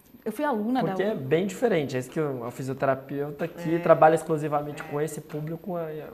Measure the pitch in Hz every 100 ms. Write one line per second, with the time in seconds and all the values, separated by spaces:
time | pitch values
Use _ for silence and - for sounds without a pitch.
0 | - - 220 214 294 220 214 254 165 185
1 | 196 208 131 160 196 - 240 175 135 127
2 | 127 160 147 131 117 - 131 135 135 131
3 | 131 143 147 147 165 - 170 170 165 160
4 | 156 165 - 156 151 147 147 147 - 143
5 | 156 165 - 151 151 160 202 175 160 156
6 | 143